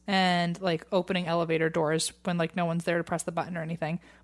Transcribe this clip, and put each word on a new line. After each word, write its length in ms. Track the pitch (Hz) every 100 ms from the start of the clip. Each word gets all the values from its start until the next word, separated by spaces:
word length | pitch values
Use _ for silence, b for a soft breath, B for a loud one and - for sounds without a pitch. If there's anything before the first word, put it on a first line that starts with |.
| -
and, 560 | 190 185 175 170 170
like, 240 | 185 165 -
opening 340 | 190 180 185 170
elevator 440 | 170 165 160 160
doors 440 | 165 151 160 - -
when, 140 | 190 175
like, 180 | 160 185
no 100 | 170
one's 180 | 170
there 160 | 175 170
to 40 |
press 200 | 165 165
the 80 | -
button 260 | 170 160 170
or 60 |
anything. 360 | 160 165 156 175 b b